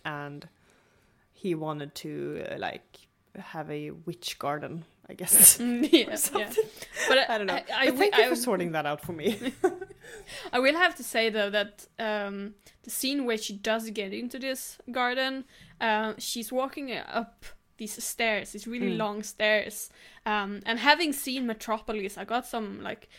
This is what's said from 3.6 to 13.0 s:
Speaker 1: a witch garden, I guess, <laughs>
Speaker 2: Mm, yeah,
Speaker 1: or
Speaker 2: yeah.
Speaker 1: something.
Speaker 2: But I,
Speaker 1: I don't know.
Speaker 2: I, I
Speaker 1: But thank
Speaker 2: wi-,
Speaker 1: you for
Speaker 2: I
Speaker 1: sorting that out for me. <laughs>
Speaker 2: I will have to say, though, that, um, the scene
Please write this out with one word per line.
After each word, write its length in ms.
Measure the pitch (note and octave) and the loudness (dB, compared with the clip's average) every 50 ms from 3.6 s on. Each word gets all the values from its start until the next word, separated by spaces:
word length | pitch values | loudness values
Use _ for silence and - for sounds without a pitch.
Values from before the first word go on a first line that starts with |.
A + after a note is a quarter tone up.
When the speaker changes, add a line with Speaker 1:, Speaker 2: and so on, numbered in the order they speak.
| D3+ D#3 | -8 -6
Speaker 1:
a 220 | D3+ D3+ D3+ D3+ | -6 -8 -8 -8
witch 480 | C#3 - E3 E3+ E3 - - - - - | -10 -10 -10 -10 -10 -8 -8 -8 -6 -4
garden, 460 | - C#3 D3 D3+ D3 - D3+ E3+ E3 - _ _ - - | -4 -4 -2 -4 -4 -8 -8 -10 -12 -14 _ _ -20 -18
I 60 | - | -12
guess, 440 | - F3+ - - - - - - - | -8 0 4 8 10 10 10 10 8
<laughs> 20 | |
Speaker 2:
Mm, 320 | A#3+ A#3+ A#3+ A#3+ D4 - | 4 0 0 2 4 6
yeah, 140 | E4+ C#4+ G#3+ | 6 6 6
Speaker 1:
or 40 | - | 4
Speaker 2:
yeah. 60 | - | 0
Speaker 1:
something. 480 | - - - - - G#3 G#4 - A4 G#4+ - - - - - - - - - | -2 0 0 0 -2 -2 0 0 -2 -2 -2 -6 -16 -16 -12 -6 -2 2 4
Speaker 2:
But 100 | C4 C4+ | 6 6
I, 160 | - - A3+ | 6 4 2
Speaker 1:
I 40 | G#3+ | 0
don't 80 | G3+ F#3+ | 0 0
know. 60 | F3+ | 0
Speaker 2:
I, 100 | - - - A3 | -2 -2 -2 0
I 120 | A3+ C4 - | 2 4 4
Speaker 1:
But 80 | B3 C4 | 6 6
thank 140 | G4 G#4 | 4 6
Speaker 2:
wi-, 60 | F4+ G#4+ - B3+ | 8 6 6 6
Speaker 1:
you 60 | - | 4
for 60 | A#3+ | 2
Speaker 2:
I 40 | - | 2
Speaker 1:
sorting 280 | B3 G3+ F3+ F3 F3 | 2 2 2 2 0
that 140 | D#3+ D#3 D3 | 0 0 0
out 140 | C#3+ D3+ D3 - | 0 -2 -4 -4
for 80 | - | -8
me. 240 | E3+ D#3+ D#3 G#3 G#3+ - A#3+ C4 - - - F4 - - F#4+ - - | -6 -2 0 0 0 0 -2 -6 -2 0 0 0 0 -2 -8 -14 -16
<laughs> 560 | - - - - G#4 G4+ - - - - F4 | -18 -20 -18 -18 -16 -16 -14 -14 -12 -6 -2
Speaker 2:
I 60 | - B3 | 2 4
will 160 | C4 C4+ D4+ | 4 6 6
have 180 | E4+ F4+ E4+ - | 6 4 4 2
to 60 | - | 0
say, 280 | A#3+ - - A#3 A3 A3+ | -6 -2 0 2 2 2
though, 200 | G#3 A3 G3+ G3+ | 2 2 2 2
that, 360 | G3+ G#3 G3+ G#3 - - - - _ - | 2 0 0 -2 -6 -14 -20 -16 _ -6
um, 560 | A3+ G#3+ G#3+ G#3 G3+ G3+ G3+ G3 G3+ G#3+ G#3 - _ - - _ _ | -4 -2 -2 -2 -2 -4 -6 -8 -8 -10 -12 -16 _ -20 -20 _ _
the 60 | A3 | -8
scene 340 | - - | -6 -2